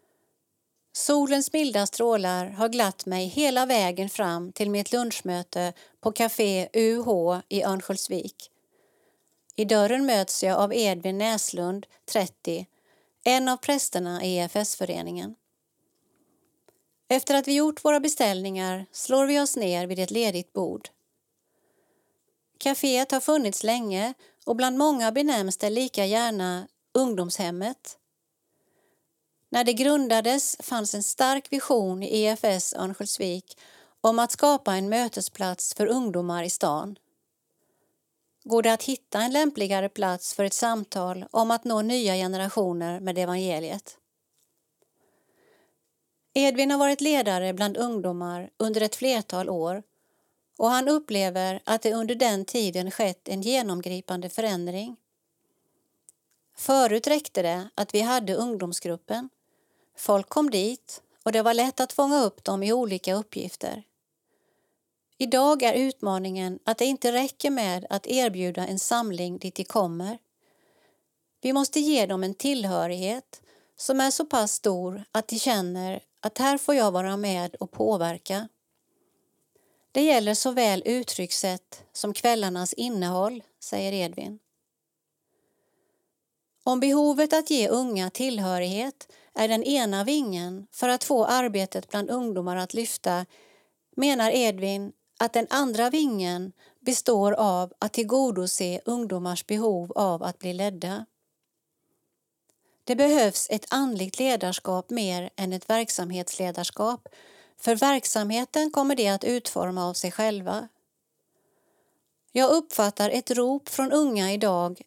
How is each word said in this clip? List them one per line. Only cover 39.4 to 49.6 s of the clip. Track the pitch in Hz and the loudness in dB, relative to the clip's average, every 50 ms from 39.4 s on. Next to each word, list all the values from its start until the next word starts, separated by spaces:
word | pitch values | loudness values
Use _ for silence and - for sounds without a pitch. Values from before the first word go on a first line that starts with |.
| 311 294 294 226 202 190 196 190 190 196 | 2 2 2 -2 -2 0 0 0 0 -2
plats | - - 202 185 180 180 - - - | -2 -2 -2 -2 -2 -2 -4 -6 -2
för | - 202 | 0 0
ett | 196 196 | 0 0
samtal | - - 233 226 220 202 - - 196 180 180 185 185 - - | 0 0 0 0 -2 -4 -6 -6 -6 -4 -4 -6 -8 -8 -2
om | - 220 226 226 | 0 2 2 2
att | 233 233 - | 2 -2 0
nå | 240 226 214 | -2 -2 0
nya | 214 220 247 254 233 196 185 | 0 0 0 0 2 2 0
generationer | 185 185 185 185 185 190 196 - 226 202 180 175 170 170 170 175 185 | 0 0 -2 -2 -2 -4 -2 0 0 0 0 0 -2 -4 -4 -6 -6
med | 196 190 180 180 | -4 -4 -2 -2
evangeliet? | 180 175 180 185 190 185 170 156 160 156 180 208 - - - _ _ _ _ _ _ _ _ _ _ _ _ _ _ _ _ _ _ _ _ _ _ _ _ _ _ _ _ _ _ _ _ _ _ _ _ _ _ _ _ _ _ _ _ _ _ _ - | -2 -2 -2 -2 -2 -2 -2 -2 -4 -6 -8 -10 -12 -14 -20 _ _ _ _ _ _ _ _ _ _ _ _ _ _ _ _ _ _ _ _ _ _ _ _ _ _ _ _ _ _ _ _ _ _ _ _ _ _ _ _ _ _ _ _ _ _ _ 0
Edvin | 269 277 277 254 240 277 269 | 2 4 4 4 2 2 2
har | 285 277 | 4 4
varit | 285 277 285 277 | 4 4 4 2
ledare | 277 302 302 277 233 202 190 180 185 185 185 | 2 2 2 2 2 2 0 0 0 -2 -2
bland | 185 208 202 196 - | 0 -2 -2 -2 -2
ungdomar | 233 240 233 208 175 185 175 175 175 175 175 175 180 - _ - | -4 -2 -2 -2 -2 -2 -4 -4 -6 -8 -8 -8 -10 -10 _ -4
under | 220 220 220 220 | -2 0 0 2
ett | 214 214 - | 0 0 -2
flertal | - 247 262 254 226 202 - - 180 185 - | -2 0 0 0 0 -2 -4 -4 -4 -2 -2
år | 190 170 | -2 -2